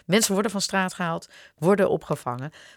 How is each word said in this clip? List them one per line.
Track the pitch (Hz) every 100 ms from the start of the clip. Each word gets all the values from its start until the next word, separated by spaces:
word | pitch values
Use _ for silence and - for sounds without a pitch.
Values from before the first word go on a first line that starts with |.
| -
Mensen | 202 220
worden | 190 214
van | 196
straat | - 190 185
gehaald, | - 175 170 - - - -
worden | 165 196 190
opgevangen. | - - 147 - 123 143 - -